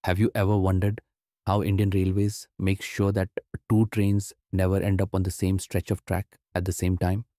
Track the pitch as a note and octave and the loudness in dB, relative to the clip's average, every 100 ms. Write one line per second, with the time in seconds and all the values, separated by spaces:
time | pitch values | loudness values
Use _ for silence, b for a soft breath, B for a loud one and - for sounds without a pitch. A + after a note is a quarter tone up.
0 | - F#2 G#2+ - G2 G#2 F#2+ F#2+ G2+ G#2+ | -2 0 0 2 2 2 2 2 0 -2
1 | _ _ _ _ - G2+ F2 G2 G2+ F#2+ | _ _ _ _ -2 0 2 2 2 2
2 | F#2+ F#2+ G#2 - - _ F#2+ G2 - - | 2 2 0 -4 -16 _ -2 -2 -4 -2
3 | G2+ G2+ F#2+ - - - _ G#2+ A2 - | 0 0 -2 -6 -12 -16 _ 2 2 0
4 | G2+ G2+ G2+ - _ F#2 F#2 F#2+ G2+ F#2+ | 0 0 -2 -16 _ -2 0 2 2 0
5 | F#2+ F#2+ F#2 - F#2+ F#2+ - F#2 - G2 | 0 0 -2 -2 -2 -2 -2 -4 -2 -6
6 | - F2+ - _ _ F2+ F2+ F2+ F#2 F#2 | -2 -4 -4 _ _ -4 -4 -2 0 0
7 | F2+ G2 - | 0 -2 -6